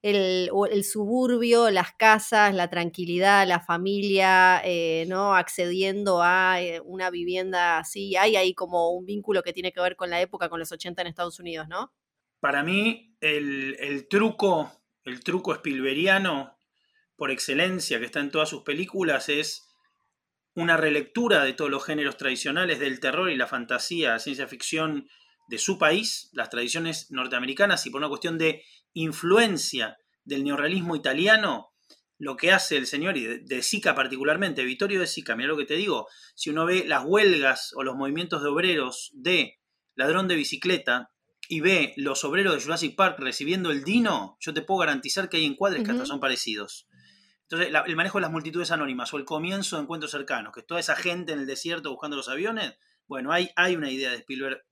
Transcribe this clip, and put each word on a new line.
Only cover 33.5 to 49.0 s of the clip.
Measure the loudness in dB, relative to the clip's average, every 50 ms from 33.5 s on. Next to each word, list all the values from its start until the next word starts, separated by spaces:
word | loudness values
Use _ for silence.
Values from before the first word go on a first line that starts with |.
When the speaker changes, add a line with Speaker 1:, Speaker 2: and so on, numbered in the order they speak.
| -6 -4
Speaker 2:
Sica | -2 -2 -4 0 0 0 2
particularmente, | 2 0 -2 -2 -2 0 0 2 2 0 -2 -2 -2 -4
Vittorio | -4 -2 -2 -2 0 0 0
De | -2
Sica, | -2 -4 -8 -6 -6 -4
mirá | -4 -2 -2
lo | -2
que | -2 -2
te | -2 -2
digo, | -2 0 0 -2 -2 -4 -8 -18 -20 -20 -20 _
si | -8 -6 -4
uno | 0 0 2
ve | 2 2 0 2
las | 2 0 0 2
huelgas | 2 4 6 6 6 6 6 4 2 2 2 -4 -10 -6
o | -6 -4
los | -4 -4
movimientos | -4 -4 -2 -2 -4 -4 -4 -4 -2
de | 0 0
obreros | 0 2 2 2 2 0 -2 -4 -6 -10 -14 -16 _
de | -6 -2 0 2 2 0 -2 _ _ _ _ _ _ _ _ _
Ladrón | 0 0 2 2 2 2
de | 0 0
Bicicleta | 0 0 -4 -6 -2 0 0 0 0 2 0 0 0 -2 _ _ _ _ _ _ _ -12 -8
y | -6 0
ve | 2 4 4 4 2 0 -2
los | -4 -4 -2 -2 -2 -2
obreros | 0 0 2 2 2 0
de | 0
Jurassic | -2 -4 -4 -2 -2 -4 2
Park | 2 2 2 2 -2
recibiendo | -6 -6 -4 -4 -4 -2 -2 -2 0 -2
el | -2 -2 -2
Dino, | 2 2 2 4 2 0 -2 -4 -8 _ _
yo | -10 -6 -6
te | -6
puedo | -2 -2 0 2
garantizar | 2 0 0 -2 -4 -4 -4 -4 -4
que | -2 0
hay | 0 0
encuadres | 0 0 0 0 0 0 0 -2
que | -2
hasta | -2 -4 -4
Speaker 1:
Ujú. | -6
Speaker 2:
son | -6 -2
parecidos. | -2 -2 -2 -2 -4 -6 -6 -8 -8 -10 -14 -18 _ _ _ _ _ _ _ _ _ _ _ _ _
Entonces, | _ -2 -2 -2 2
la, | 0 0
el | 0 0 -2
manejo | -2 -2 -2 -2 -2
de |
las | -4 -2
multitudes | -4 -6 -6 -6 -6 -6 -2 -2
anónimas | -2 -2 -2 -4 -4 -6